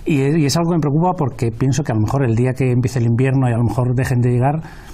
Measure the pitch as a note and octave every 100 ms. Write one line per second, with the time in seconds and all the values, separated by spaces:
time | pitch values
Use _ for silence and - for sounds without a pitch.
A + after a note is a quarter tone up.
0 | - C#3+ C#3 E3 C#3 E3 E3 F3 D3 D3+
1 | F3+ F3+ C3 - A#2 A2 C3 C3 C#3 A2
2 | G#2+ C3+ B2+ A2+ B2+ B2 C3 B2 A#2+ C3
3 | A#2 A#2 C3+ C3+ B2+ A2+ A#2 A2 B2 B2+
4 | C3 B2 B2 B2 C3 D#3+ E3 - -